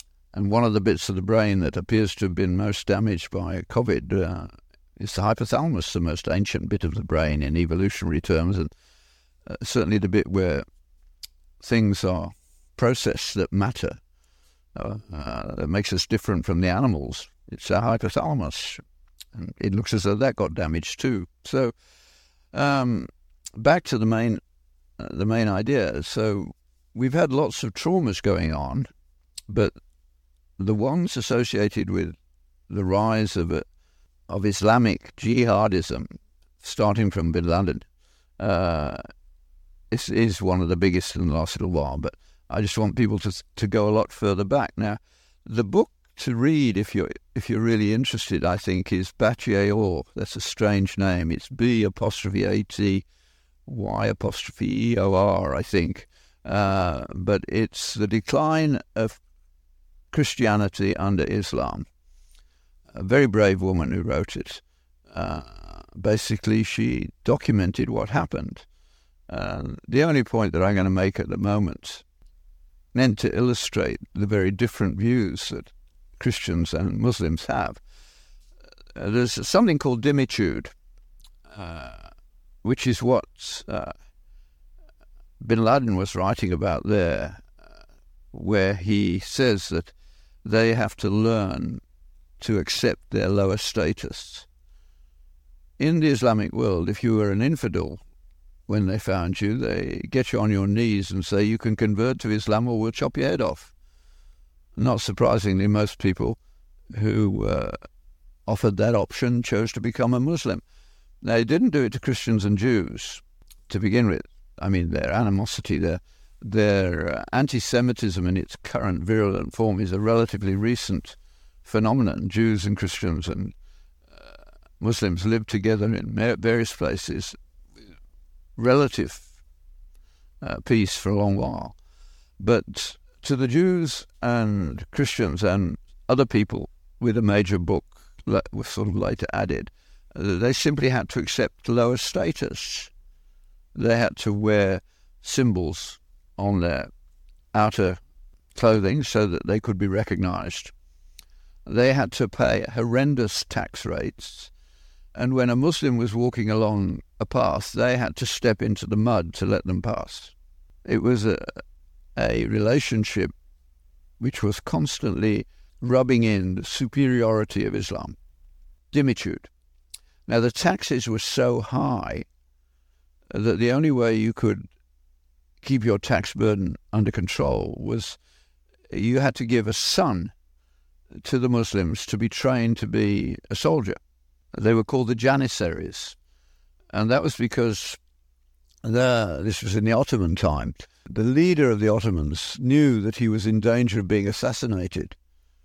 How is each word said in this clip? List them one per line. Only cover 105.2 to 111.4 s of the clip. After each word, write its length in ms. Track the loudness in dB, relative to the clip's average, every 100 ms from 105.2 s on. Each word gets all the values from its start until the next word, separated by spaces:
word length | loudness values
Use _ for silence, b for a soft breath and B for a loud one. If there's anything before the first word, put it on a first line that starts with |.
| 2 4 2 2 2
most 320 | 2 0 0
people 400 | -2 0 -2 -4 _ -20 -20 -20 -14 -4
who, 480 | 0 2 0 0 -2
uh, 280 | -2 -4 -8 -14 _ -20 -20 -20 -14 -6
offered 300 | 0 2 2
that 180 | 2 2
option 480 | 0 -2 0 0
chose 280 | 0 0 -2
to 60 | -2
become 360 | -4 0 2 2
a 40 |
Muslim. 440 | 2 -2 -2 -6 -8 -20 -20 -20 -20 -10
They 220 | 0 2